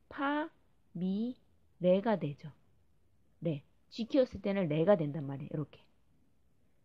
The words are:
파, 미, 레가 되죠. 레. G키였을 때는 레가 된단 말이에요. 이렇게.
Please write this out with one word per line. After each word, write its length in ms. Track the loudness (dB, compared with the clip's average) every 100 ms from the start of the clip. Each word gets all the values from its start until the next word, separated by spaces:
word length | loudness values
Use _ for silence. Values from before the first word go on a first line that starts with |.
| _
파, 400 | -4 -2 -2 -4 _ _ _ _
미, 440 | -6 -2 -2 -4 -8 _ _ _ 0
레가 400 | 4 4 4 0
되죠. 320 | -2 -6 -14 -18 _ _ _ _ _ _ _ -6
레. 220 | -4 -4 -8 _ _
G키였을 520 | -10 0 2 2 0
때는 260 | -4 0 0
레가 280 | 2 4 4
된단 280 | 2 -4 -8
말이에요. 220 | -8 -8
이렇게. 280 | -8 -8 -12 -20 _ _ _ _ _ _ _ _ _